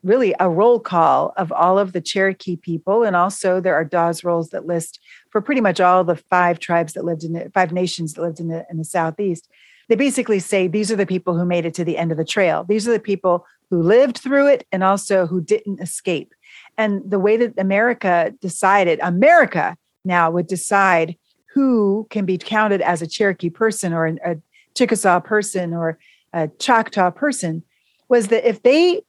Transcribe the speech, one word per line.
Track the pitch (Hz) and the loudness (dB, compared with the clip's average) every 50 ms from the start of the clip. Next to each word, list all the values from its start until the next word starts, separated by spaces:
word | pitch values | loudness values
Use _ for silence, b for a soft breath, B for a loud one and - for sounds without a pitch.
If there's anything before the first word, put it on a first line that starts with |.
really | - 185 214 262 254 190 - - | 2 2 2 2 2 0 0 -2
a | 185 185 | -2 -2
roll | 165 175 208 240 240 220 | 0 2 4 4 4 2
call | 226 - 180 170 160 151 135 139 143 - - | 0 -2 0 2 4 4 4 2 0 -2 -4
of | 196 180 160 | -6 -6 -4
all | - - 170 180 190 196 | 0 0 2 2 4 2
of | 202 185 | 0 -2
the | 185 180 | -4 -8
Cherokee | 160 - - 202 190 190 185 _ - 185 175 | -8 -4 -2 0 0 0 -2 _ -8 -10 -10
people. | 160 _ 175 170 156 _ 185 196 226 | -8 _ -8 -8 -6 _ 0 0 2
And | 233 208 180 | 2 2 2
also | 175 180 202 196 - - 190 180 190 | 2 0 0 -2 -4 -2 0 0 0
there | 175 185 160 | 0 0 0
are | 151 165 | 0 -2
Dawes | 143 - 175 165 170 170 165 - | -2 0 0 0 0 -2 -4 -4
Rolls | 175 170 170 165 160 | -2 -2 -2 -4 -6
that | - - - | -10 -10 -6
list | 165 175 170 165 - - - b b b b b b | -4 -6 -6 -6 -8 -16 -20 b b b b b b
for | _ 214 | _ -4
pretty | 196 - 294 262 | -2 0 -2 0
much | 226 196 165 - | 2 0 2 4
all | 185 180 180 185 185 | 4 4 6 4 4
the | 170 170 | 0 -2
five | 151 _ _ 190 180 175 175 175 165 | -4 _ _ 0 2 2 2 0 -2
tribes | - - 170 170 165 156 - | -4 -2 0 -2 -2 -2 -8
that | 185 - | -8 -6
lived | 170 165 151 | -6 -6 -6
in | 165 160 165 | -6 -8 -8
the, | 165 - - | -8 -10 -4
five | _ 190 185 156 | _ 0 0 0
nations | 170 180 180 175 - - 170 151 147 | 0 -4 -4 -4 -4 -6 -8 -10 -6
that | 160 | -6
lived | 165 170 160 170 | -6 -6 -6 -8
in | 170 165 | -8 -8
the, | 165 165 - - | -8 -8 -10 -10
in | 175 160 | -10 -10
the | 160 | -10
Southeast. | - - 180 165 160 160 - 208 190 170 165 _ _ b b b b b b b b | -4 -2 -2 -2 -2 -4 -4 -4 -4 -4 -6 _ _ b b b b b b b b
They | 226 | 0
basically | 202 277 277 240 262 233 - 214 196 | 2 2 0 0 -2 0 0 0 -2
say, | 165 - - 196 185 180 | 0 0 0 0 0 0
"These | 160 214 214 190 | 0 -2 -2 -2
are | 226 | -2
the | 196 196 | -2 -2
people | - 185 185 - 185 175 | -2 -2 -4 -2 -2 -2
who | 170 180 | 0 0
made | 175 175 175 165 | 0 0 -2 -2
it | 165 165 | -4 -4
to | - 170 | -4 -4
the | 165 156 - | -4 -2 -2
end | 170 165 | -2 -4
of | 160 147 | -2 -4
the | 160 | -4
trail. | 160 - 214 190 170 156 156 175 175 | -4 0 2 2 2 2 0 0 0
These | 208 220 202 240 | -2 0 2 0
are | |
the | 233 214 | -2 -2
people | 220 208 196 180 - 185 175 175 b b b b _ _ | 0 -4 -4 -2 0 0 0 0 b b b b _ _
who | 185 170 | -2 0
lived | 165 175 214 247 277 254 233 - | 4 4 6 6 4 4 0 -6
through | - 254 277 277 277 | -4 0 2 4 4
it | 285 277 - - _ | 4 2 2 0 _
and | - 185 | -4 0
also | 190 190 196 196 - - 202 190 180 | 2 2 2 0 0 0 0 0 0
who | 156 180 180 | 0 -2 -4
didn't | 160 - 214 214 - 208 196 - | -2 -2 -2 -2 -2 -8 -10 -8
escape." | 185 165 - - _ 190 170 147 - _ _ _ B B B B B B B - | -10 -10 -10 -8 _ -4 -4 -4 -6 _ _ _ B B B B B B B -2
And | 220 214 202 196 - 196 | -2 -2 -2 -4 -4 -4
the | 202 196 | -2 0
way | 185 208 214 | 2 2 2
that | 226 247 226 226 - | 2 0 -2 -2 -4
America | 190 190 196 202 226 247 240 - - 190 175 170 165 - 214 _ | -2 0 0 2 2 0 -2 -2 -2 0 0 2 0 -2 -4 _
decided, | - 185 - - - 190 196 202 190 175 160 151 | -10 -10 -6 0 2 2 4 4 4 2 0 0
America | - 180 175 185 226 302 349 339 269 - - 170 147 - 170 _ _ _ _ _ _ | -2 -4 0 2 4 6 6 6 4 4 0 -2 -4 -4 -6 _ _ _ _ _ _
now | 185 180 175 170 160 | -2 2 2 2 2
would | 165 175 170 | 0 -2 -2
decide | - 190 175 - - 208 196 196 190 170 170 165 165 170 _ _ _ _ _ _ _ | -4 -6 -8 -4 0 2 2 4 4 4 2 0 -2 -6 _ _ _ _ _ _ _
who | _ 277 269 262 247 226 208 196 196 214 220 _ | _ 0 2 2 2 2 2 2 0 -2 -4 _
can | - 214 196 | -6 -4 -2
be | 180 185 175 | -2 -2 -4
counted | - - 220 214 214 208 202 185 | -4 -2 0 0 2 2 2 0
as | - - 175 156 | 2 0 0 -2
a | 165 | -4
Cherokee | 151 - - 214 196 185 _ - 170 | -8 -4 -2 0 0 0 _ -6 -6
person | 165 - 220 220 214 - - 175 | -2 0 -2 -2 0 -2 -4 -4
or | 165 165 160 | -2 0 -2
an, | 160 165 160 - | -2 -2 -4 -6
a | 175 170 156 _ _ b b b b _ | -6 -6 -6 _ _ b b b b _
Chickasaw | - 254 - 226 202 - 190 180 175 | -2 0 0 0 2 2 2 2 2
person | - - 220 214 202 - - 190 180 170 165 | 2 0 -2 -2 -2 -2 -6 -6 -6 -4 -4
or | 170 165 165 160 b b b b b b b | -4 -4 -4 -6 b b b b b b b
a | - 170 156 156 _ _ | -6 -4 -4 -4 _ _
Choctaw | - - 247 226 220 - - 202 185 180 | 0 2 2 2 2 0 0 0 0 0
person, | 175 - 277 294 269 - - 165 160 165 - _ _ _ _ _ _ _ _ _ | 0 -2 -4 -2 -2 -2 -6 -6 -6 -6 -10 _ _ _ _ _ _ _ _ _
was | 247 240 214 202 | 0 2 2 2
that | 233 220 - 240 | 0 2 2 0
if | 208 - | -2 2
they | _ 240 277 311 349 359 349 - - | _ 4 4 6 4 2 2 -2 -6